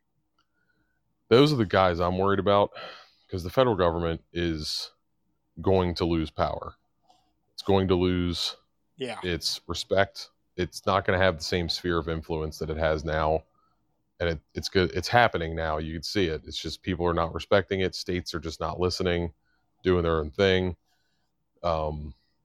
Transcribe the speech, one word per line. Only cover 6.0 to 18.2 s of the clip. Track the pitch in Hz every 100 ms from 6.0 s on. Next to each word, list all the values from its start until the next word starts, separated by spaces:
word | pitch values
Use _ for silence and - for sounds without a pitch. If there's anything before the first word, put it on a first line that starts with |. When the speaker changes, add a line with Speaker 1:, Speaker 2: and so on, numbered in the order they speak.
Speaker 1:
lose | 85 85 76
power. | - 78 73 - - _ _ _ _ _ _ _
It's | -
going | - 98 95
to |
lose | 90 90 90 87 85 - - _ _ _ _
Speaker 2:
Yeah. | 127 110
Speaker 1:
its | 92 82 - - -
respect. | 85 - 95 98 - - _ _ -
It's | 87 - -
not | 98
gonna | 95 92
have | 95 80
the |
same | - 92 85
sphere | - 90 85
of | 80
influence | 80 80 80 78 -
that | 78
it | 78
has | 80 78
now. | 76 78 78 80 - _ _ _ _ _ _ _
And | 87
it, | 78 _
it's | - -
good. | 98 87
It's | 92 -
happening | 120 117 87 82 82
now. | 80 78
You | 80
can | 82
see | - 107 87
it. | 76
It's | - -
just | 82 -
people | - 82 87
are |
not | 85 82
respecting | 82 - 101 - 95
it. | 92
States | - - 90